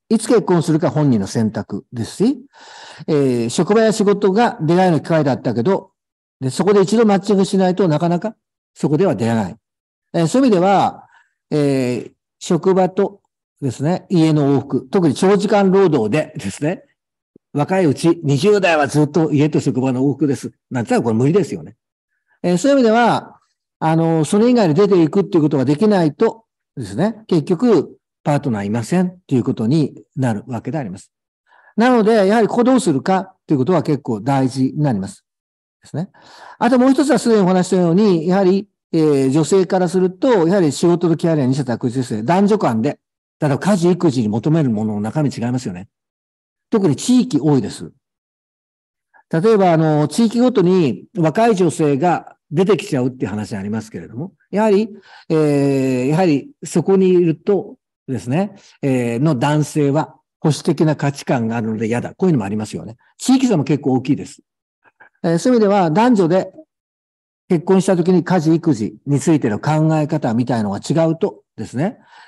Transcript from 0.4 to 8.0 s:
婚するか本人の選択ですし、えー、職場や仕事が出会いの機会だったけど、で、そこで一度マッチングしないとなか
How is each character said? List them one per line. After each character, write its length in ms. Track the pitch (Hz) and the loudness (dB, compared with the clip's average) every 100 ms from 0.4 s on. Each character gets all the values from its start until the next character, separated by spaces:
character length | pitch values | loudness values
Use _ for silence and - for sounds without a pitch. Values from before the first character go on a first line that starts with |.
婚 200 | 175 175 | 2 0
す 80 | 143 | 2
る 80 | 151 | 0
か 120 | 160 | 0
本 180 | 151 147 | 0 2
人 100 | 113 | 2
の 80 | 95 | -2
選 240 | 123 110 | -2 -2
択 360 | 107 - 101 - | -4 -8 -12 -10
で 140 | 117 | -10
す 120 | 107 - | -8 -2
し、 200 | 220 294 - - - - - - 160 | -2 -2 -8 -20 -20 -20 -20 -12 -2
え 380 | 151 135 120 113 | 0 0 0 -2
ー、 20 | |
職 260 | - 170 | -2 0
場 60 | 214 | 2
や 120 | 220 | 2
仕 120 | 220 | 2
事 260 | 202 202 208 | 0 2 2
が 280 | 196 240 - | 2 0 0
出 140 | 156 | 0
会 160 | 175 185 | 2 2
い 20 | |
の 80 | 147 | 0
機 80 | - | 0
会 160 | 160 | 0
だ 80 | 143 | 0
っ 100 | 120 | -2
た 120 | 135 | -2
け 80 | 110 | -2
ど、 300 | 117 190 - _ _ _ _ - | -2 -2 -4 _ _ _ _ -10
で、 120 | 131 | -6
そ 160 | - 190 | -2 2
こ 80 | |
で 80 | 202 | 2
一 160 | 185 220 | 2 2
度 80 | 220 | 2
マ 80 | |
ッ 60 | 196 | 2
チ 120 | 196 | 2
ン 60 | 196 | 0
グ 80 | 185 | 2
し 100 | 190 | 2
な 100 | 185 | 0
い 40 | |
と 140 | 180 185 | 2 0
な 100 | |
か 120 | 147 | 0